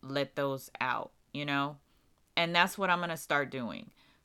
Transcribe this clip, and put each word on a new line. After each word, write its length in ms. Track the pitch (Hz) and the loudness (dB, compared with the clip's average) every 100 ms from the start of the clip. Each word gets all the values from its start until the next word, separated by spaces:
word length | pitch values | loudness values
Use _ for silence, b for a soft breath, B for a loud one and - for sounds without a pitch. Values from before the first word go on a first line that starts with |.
let 360 | 131 139 135 - | -4 -2 -2 0
those 340 | 139 135 - - | -2 -2 -6 -6
out, 320 | 127 120 - - _ | -2 -2 -4 -12 _
you 120 | 143 | -8
know? 320 | 147 143 143 147 _ _ _ _ _ - | -2 0 0 -4 _ _ _ _ _ 0
And 180 | 170 175 | 2 6
that's 220 | 185 - | 4 4
what 100 | 185 | 2
I'm 120 | 175 | 2
gonna 180 | 175 160 | 0 -6
start 320 | - 147 135 | 0 0 0
doing. 400 | 135 113 73 - b b b | -4 -6 -8 -14 b b b